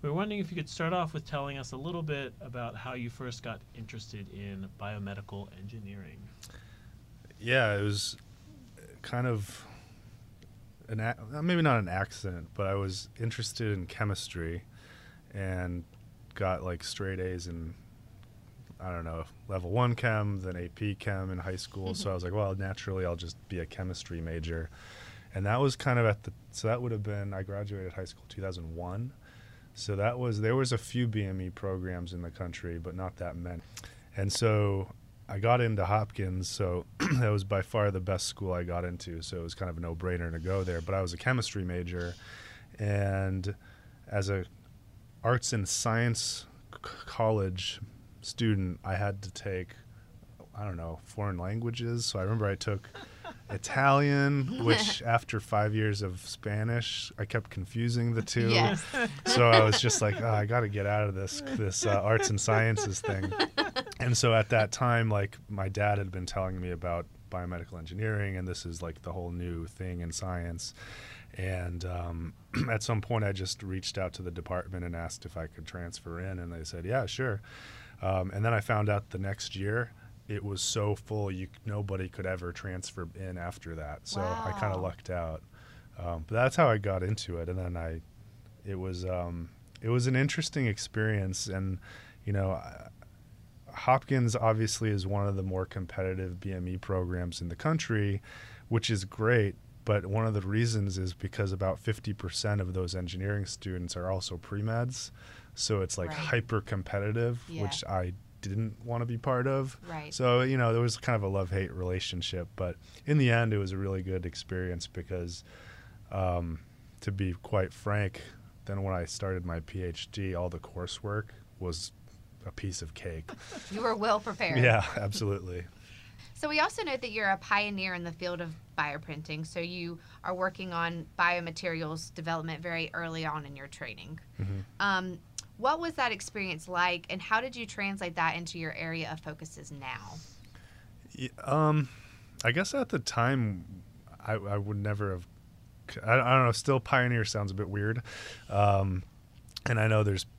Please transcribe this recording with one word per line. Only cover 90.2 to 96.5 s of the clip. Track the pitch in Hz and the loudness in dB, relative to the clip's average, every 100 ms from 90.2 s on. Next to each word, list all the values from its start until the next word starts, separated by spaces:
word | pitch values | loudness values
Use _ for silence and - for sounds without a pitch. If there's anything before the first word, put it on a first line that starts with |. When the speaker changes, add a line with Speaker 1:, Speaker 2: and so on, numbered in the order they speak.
| 135 - 156 - 123 | 4 2 -2 0 0
Speaker 2:
experience. | 104 - - 110 104 95 95 - | 0 -4 0 2 2 0 -2 -4
And, | 95 95 92 - - - - - | -2 -2 -4 -8 -18 -20 -12 0
you | |
know, | 101 95 | 2 2
I, | 92 - - - - - - - - - - - | 0 -4 -14 -16 -18 -20 -20 -20 -20 -20 -20 -14
Hopkins | - - 131 - 135 120 110 | -4 6 6 6 4 4 6
obviously | 113 110 110 - 110 | 4 6 4 2 2
is | 104 92 | 2 2
one | 101 101 | 2 2
of | 98 | 2
the | |
more | 95 92 92 | 0 0 -2
competitive | - 90 - 92 92 92 90 | -4 -6 -2 -2 0 -4 -4
B | 98 | -4